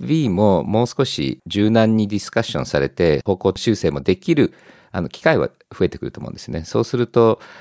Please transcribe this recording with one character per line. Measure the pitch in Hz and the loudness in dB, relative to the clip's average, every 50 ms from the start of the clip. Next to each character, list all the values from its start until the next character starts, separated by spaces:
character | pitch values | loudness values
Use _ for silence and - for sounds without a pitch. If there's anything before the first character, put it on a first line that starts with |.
ビ | 120 127 151 160 147 | -4 -2 0 0 2
ー | 113 | 2
も | 90 92 107 104 95 82 67 | 2 2 4 4 4 2 2
も | - 101 110 123 | 0 0 0 0
う | |
少 | 120 - - 135 | 0 0 -2 -2
し | - - - 71 - - - - | -2 -2 -4 -4 -4 -4 -6 -8
柔 | - - 101 104 110 | -6 -2 0 2 4
軟 | 113 113 110 110 110 | 4 4 4 4 2
に | 110 107 101 | 2 0 0
デ | 104 | -2
ィ | 98 | -6
ス | - - | -6 -4
カ | - 117 | -4 -4
ッ | - | -2
シ | - - | -2 -4
ョ | - | -6
ン | 64 | -4
さ | - - 71 | -2 -2 -2
れ | 69 67 | -2 -2
て、 | - - 87 82 73 67 - | 0 0 2 2 2 0 0
方 | 101 95 | -2 -2
向 | - - 98 90 | 0 0 -2 -2
修 | - - 123 107 | 0 0 -2 0
正 | - - 82 | 0 0 -2
も | 71 71 | -2 -2
で | 69 - 190 | 0 0 0
き | 185 - - 165 | 0 0 0 2
る、 | 147 110 - - - - - - - _ _ | 2 2 0 0 -8 -20 -20 -20 -20 _ _
あ | - 92 | -8 -6
の、 | 85 | -6
機 | - - - | -6 -6 -2
会 | - 160 156 | 0 0 2
は | 98 73 - _ _ _ - - | 2 0 -2 _ _ _ -12 -6
増 | - 95 | -2 -2
え | 85 | -2
て | - | -2
く | - - | -4 -12
る | - | -12
と | - - | -12 -12
思 | - | -14
う | - | -14
ん | - | -14
で | - | -14
す | - - | -12 -10
ね。 | 69 82 82 | -8 -8 -8
そ | - - 117 | -4 -2 -2
う | 117 | -2
す | - - | -2 -2
る | 120 120 | -2 -2
と、 | - - 120 113 110 110 - - - - - | 0 2 4 4 4 2 0 -4 -16 -20 -20